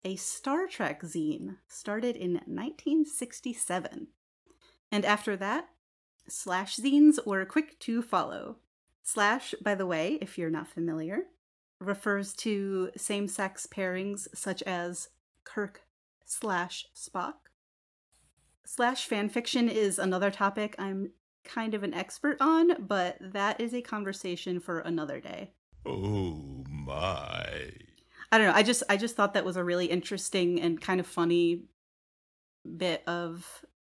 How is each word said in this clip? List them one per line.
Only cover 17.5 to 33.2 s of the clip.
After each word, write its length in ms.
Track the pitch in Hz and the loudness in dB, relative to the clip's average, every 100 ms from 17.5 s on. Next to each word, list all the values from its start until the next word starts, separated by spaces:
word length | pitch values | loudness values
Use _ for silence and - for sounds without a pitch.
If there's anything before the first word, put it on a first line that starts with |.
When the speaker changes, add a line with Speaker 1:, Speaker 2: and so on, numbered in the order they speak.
| _ _ _ _ _ _ _ _ _ _ _ - | _ _ _ _ _ _ _ _ _ _ _ -8
Speaker 1:
Slash 440 | - 240 254 - | 0 2 2 -2
fanfiction 600 | 214 208 233 233 262 233 | 0 0 -2 0 2 2
is 300 | 220 202 190 | 4 2 2
another 320 | 190 185 196 | 2 2 2
topic 440 | 196 202 202 208 - | 2 0 0 -4 -4
I'm 320 | 196 190 202 - _ _ | -4 -4 -6 -10 _ _
kind 300 | - - 226 | -10 -6 -4
of 100 | 214 | -2
an 100 | 196 | -4
expert 440 | - 190 - 294 277 | -4 -6 -2 0 4
on, 460 | 285 320 339 - 196 | 6 6 6 4 2
but 300 | 202 180 - | 0 0 -4
that 400 | 190 196 202 - | -8 -2 0 0
is 140 | 233 | -2
a 80 | 247 | -4
conversation 800 | 240 214 196 196 185 175 - 180 | -4 -6 -6 -6 -6 -6 -4 -4
for 200 | 175 165 | -2 -4
another 400 | 165 165 151 - | -2 -2 -2 -6
day. 320 | - - 196 _ _ - 71 | -8 -12 -12 _ _ -14 -8
Speaker 2:
Oh 800 | 95 98 104 92 76 69 65 67 | -4 0 0 0 -4 -8 -10 -10
my. 1000 | 73 69 69 92 76 71 50 50 78 67 - - _ _ - - | -8 -6 -2 -2 -2 -4 -6 -6 -8 -10 -14 -20 _ _ -18 4
Speaker 1:
I 60 | 226 | 6
don't 80 | 208 | 8
know, 80 | 170 | 8
I 80 | |
just, 180 | 214 240 - | 6 4 2
I 80 | 202 | 2
just 180 | 226 - | 0 2
thought 200 | 202 202 | 2 2
that 100 | 190 | 0
was 100 | 180 | 0
a 80 | |
really 220 | 175 175 175 | 0 0 2
interesting 720 | 175 - 196 - 196 175 175 | 0 -2 -6 -2 2 2 2
and 220 | 170 160 | 0 -2
kind 180 | - 185 | 0 0
of 60 | 175 | 0
funny 600 | - 170 175 170 170 - _ _ _ _ _ _ _ _ _ - 165 | 0 2 4 4 2 -4 _ _ _ _ _ _ _ _ _ -12 -4
bit 260 | 180 160 - | -2 -2 -2
of 600 | 175 | -4